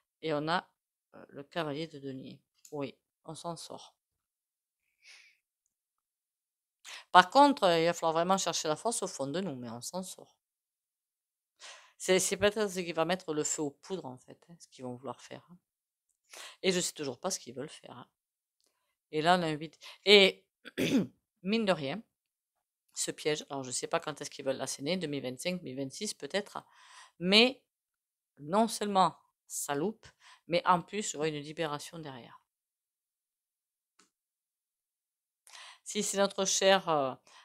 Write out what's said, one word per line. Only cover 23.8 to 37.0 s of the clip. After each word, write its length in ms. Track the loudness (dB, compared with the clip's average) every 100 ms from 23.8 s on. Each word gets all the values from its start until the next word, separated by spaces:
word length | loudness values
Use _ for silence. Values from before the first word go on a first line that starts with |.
| -2
pas 140 | -2
quand 200 | -4 -8
est-ce 100 | -10
qu'ils 140 | -6
veulent 120 | -4 -4
l'asséner, 400 | -4 -4 -2 -2
deux 100 | -2
mille 160 | -4
vingt-cinq, 360 | -6 -6 -6 -6
deux 60 |
mille 120 | -6 -8
vingt-six 380 | -8 -6 -8
peut-être, 500 | -8 -6 -4 -4 -10 -14 -20 -20 -20 -20 -6
mais 440 | 4 6 6 4 _ _ _ _ _ _ _ -16
non 300 | -2 2 2
seulement 500 | 0 0 4 4 2 _ _ _
ça 280 | -8 -4
loupe, 320 | -2 -2 -4 -14 -20 -20 -20 -4
mais 160 | 0 4
en 140 | 2
plus, 300 | 2 -6 -6
je 60 | -4
vois 100 | -4
une 100 | -4
libération 600 | -8 -6 -4 -6 -8 -12
derrière. 420 | -12 -14 -18 -20 _ _ _ _ _ _ _ _ _ _ _ _ _ _ _ _ _ _ _ _ _ _ _ _ _ _ _ _ _ _ -20 -20 -20 -18
Si 180 | -8 -4
c'est 140 | -2 2
notre 300 | 0 2 0
cher, 420 | 4 6 6 4
euh, 260 | 0